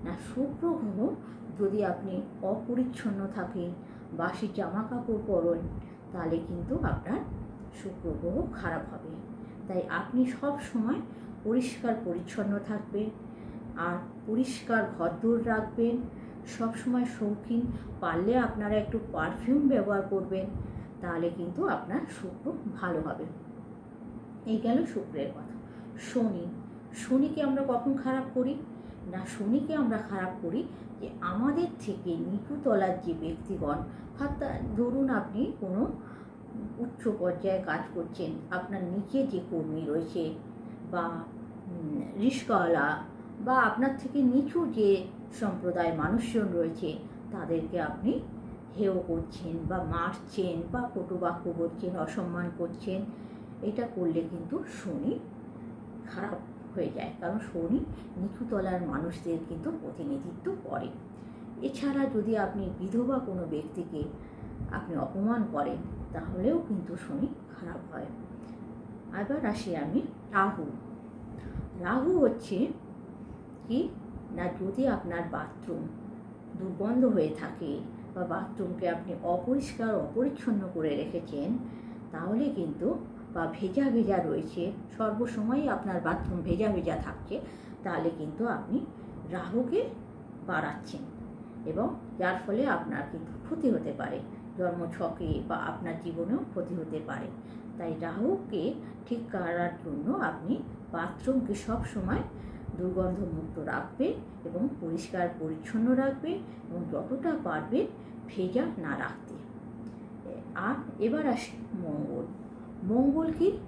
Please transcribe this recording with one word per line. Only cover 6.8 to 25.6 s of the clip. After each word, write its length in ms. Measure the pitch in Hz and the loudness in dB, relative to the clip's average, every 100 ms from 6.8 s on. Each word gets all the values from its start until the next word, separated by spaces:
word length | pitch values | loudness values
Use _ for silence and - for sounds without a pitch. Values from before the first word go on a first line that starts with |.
| 180 - - 302 - - - - - - | 2 0 0 -2 -2 -6 -8 -10 -12 -10
শুক্র 260 | 196 185 170 156 | -10 -6 -4 -2
গ্রহ 160 | 170 214 - | 0 0 0
খারাপ 300 | - 180 165 - | -2 -2 -2 -4
হবে। 200 | - - 160 - - - - - | -10 -10 -10 -10 -12 -12 -12 -2
তাই 140 | 185 175 | -2 0
আপনি 360 | 170 - 247 247 | -2 2 4 4
সব 340 | - 285 285 - | 4 0 0 -2
সময় 280 | 233 220 302 - - - - | 0 2 2 -2 -10 -12 -6
পরিষ্কার 500 | 214 247 247 - 233 226 185 | 2 4 2 0 0 2 0
পরিচ্ছন্ন 540 | 170 170 - 202 202 - | -2 -2 0 2 2 0
থাকবেন, 400 | 208 - 202 214 - - - - - - - | -4 -2 -2 -2 -4 -12 -10 -10 -10 -8 -2
আর 200 | 175 175 - - - | 0 0 -4 -10 0
পরিষ্কার 560 | 226 262 - - 226 196 - | 2 2 0 4 4 4 2
ঘরদোর 500 | 170 - 226 233 226 | 0 4 4 6 6
রাখবেন, 480 | 220 214 - 233 240 - - - - - | 2 2 4 4 4 -2 -8 -12 -12 -10
সব 260 | - 226 - | -2 0 0
সময় 300 | - 247 240 | 2 4 2
শৌখিন, 560 | - 208 208 - 233 240 - - - | 2 0 0 2 2 2 -2 -4 -2
পারলে 360 | 175 165 196 254 | 2 4 6 6
আপনারা 380 | 233 214 208 214 | 6 2 4 4
একটু 240 | 208 226 - | 4 -2 -2
পারফিউম 540 | 160 160 226 226 285 285 | 0 0 0 4 8 8
ব্যবহার 340 | 247 196 196 190 | 6 6 4 4
করবেন, 360 | 190 175 190 190 - - - - - | 0 2 0 0 -2 -4 -6 -10 -8
তাহলে 280 | 175 165 170 | -2 0 0
কিন্তু 380 | 170 175 220 359 | 0 -4 0 2
আপনার 340 | 214 185 226 - - | 2 0 -2 -2 -6
শুক্র 340 | 185 - 285 - 208 - | -8 -6 -4 -4 -4 -4
ভালো 260 | 180 156 156 | 0 0 0
হবে। 180 | - 156 - - - - - - - - - - - - | -4 -6 -8 -12 -14 -12 -14 -14 -14 -12 -12 -12 -10 0
এই 120 | 220 | 2
গেল 280 | 226 254 339 | 4 4 4
শুক্রের 440 | - - - 143 | -2 -4 -4 -4
কথা। 260 | - - - | -6 -10 -10